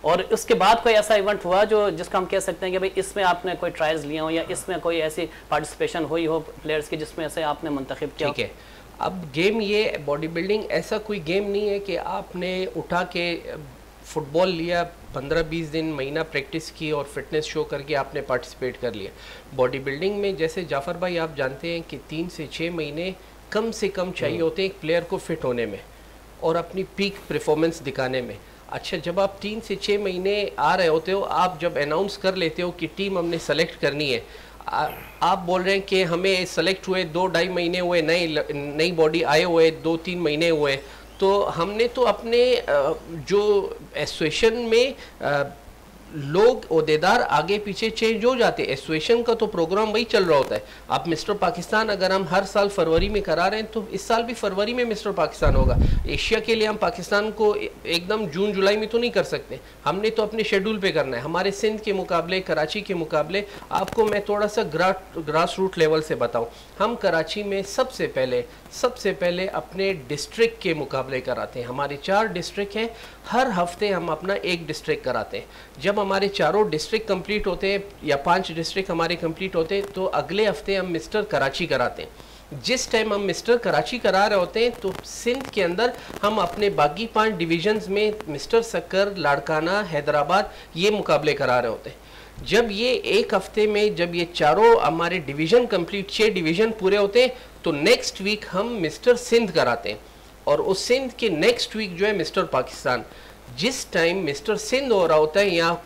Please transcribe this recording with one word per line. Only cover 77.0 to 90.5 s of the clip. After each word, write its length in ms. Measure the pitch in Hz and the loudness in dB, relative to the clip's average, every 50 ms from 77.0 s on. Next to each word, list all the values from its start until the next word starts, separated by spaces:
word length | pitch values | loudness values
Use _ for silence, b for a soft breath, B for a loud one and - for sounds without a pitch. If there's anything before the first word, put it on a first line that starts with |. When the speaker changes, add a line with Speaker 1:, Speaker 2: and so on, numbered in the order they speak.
| 220 | 0
Speaker 2:
complete 400 | - 196 185 - - 208 208 202 | -2 -2 -2 -2 -4 -4 -2 -2
होते 200 | 202 175 165 196 | -2 -2 -2 -2
हैं 160 | 190 202 190 196 - - - - | 0 -2 -2 -4 -8 -16 -8 -2
या 100 | 151 143 | 0 0
पांच 360 | 139 - 170 175 190 185 - | 0 2 2 2 2 0 -2
district 400 | 165 165 160 - - 196 190 - | -4 -4 -6 -4 -4 -4 -4 -2
हमारे 240 | 175 165 165 165 175 | -2 0 0 0 -2
complete 400 | 170 175 160 160 - 190 190 185 | -2 -2 -4 -4 -4 -6 -2 -2
होते 200 | 170 165 165 202 | -2 0 0 -2
हैं, 100 | 196 196 | -2 -2
तो 200 | 196 - 185 190 | -4 -4 -4 -2
अगले 400 | 190 - 151 151 - 175 208 220 | 0 0 -2 -2 0 0 2 2
हफ्ते 300 | 208 180 - - - 196 | 2 0 -2 -2 -2 -2
हम 100 | 190 185 | -2 0
mister 360 | 180 170 160 - - - 214 | -2 -4 -4 -4 -2 -2 -2
कराची 440 | 208 208 160 139 135 135 131 - 175 | 0 0 0 0 0 0 0 -2 -2
कराते 360 | 147 139 127 123 117 - - | 0 2 2 2 0 -2 -6
हैं। 80 | 80 - B B B B B B B B 147 135 113 | -12 -12 B B B B B B B B -14 -6 -2
जिस 280 | 185 247 247 - - | -2 0 0 0 0
time 220 | - 220 214 220 202 | 0 0 2 2 0
हम 80 | 202 | 0
mister 360 | 202 185 165 - - - 240 | 0 -2 -2 -2 2 2 2
कराची 420 | 240 240 185 156 147 151 - 254 240 | 4 4 2 2 2 0 0 -6 0
करा 280 | - 208 185 190 202 | 0 2 4 4 4
रहे 120 | 214 208 190 | 4 4 2
होते 200 | 175 175 - 214 | 2 2 2 2
हैं, 120 | 233 247 | 2 2
तो 220 | 240 - - 190 - - - | 0 -2 -6 -6 -6 -6 -12
सिंध 420 | - - - - 233 247 269 262 | -14 -14 -4 0 0 0 0 -4
के 160 | - - 208 185 | -4 -2 0 0
अंदर 300 | 170 175 190 233 247 247 B B B B B | 0 2 2 2 0 0 B B B B B
हम 160 | - 208 220 | 0 0 2
अपने 320 | 214 180 - - 208 208 196 | 2 0 0 0 0 0 0
बागी 360 | 165 151 147 147 151 185 233 | 4 4 2 2 2 -2 -6
पांच 280 | 226 - 220 214 220 208 | 0 2 2 2 2 2
divisions 560 | 170 170 165 165 170 160 208 214 214 175 180 | 0 0 0 0 2 2 2 2 0 0 -2
में 240 | 196 202 214 214 208 - - | 0 2 2 0 0 -2 -8
mister 340 | 156 185 - - - - 233 | -8 -8 -8 -2 2 2 2
सक्कर, 540 | 226 - - 175 - - - 190 202 202 196 | 2 2 -4 -6 -4 0 2 2 2 2 0
लाड़काना, 640 | 180 147 143 143 147 151 - 156 156 160 170 190 208 | 0 2 2 2 2 2 0 0 0 2 2 0 0
हैदराबाद, 680 | 208 170 165 143 143 147 147 147 143 - 120 - 202 B | -2 0 -2 -2 0 2 2 2 2 4 2 2 2 B